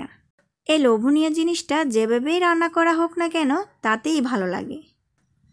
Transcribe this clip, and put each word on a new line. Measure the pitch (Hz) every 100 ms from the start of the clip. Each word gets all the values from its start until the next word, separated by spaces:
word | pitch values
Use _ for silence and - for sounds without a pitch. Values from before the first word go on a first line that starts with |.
না। | - - _ _ _ _ -
এই | 311
লোভনীয় | 262 226 240 294 311 311
জিনিসটা | 330 339 - 294 302
যেভাবেই | 220 220 240 277 339
রান্না | 359 330 339
করা | 330 330
হোক | 330 339 339
না | 339
কেন, | 330 285 302 403 _
তাতেই | 226 220 302 320
ভালো | 254 240 185
লাগে। | 180 185 311 - _ _ _ _ _ _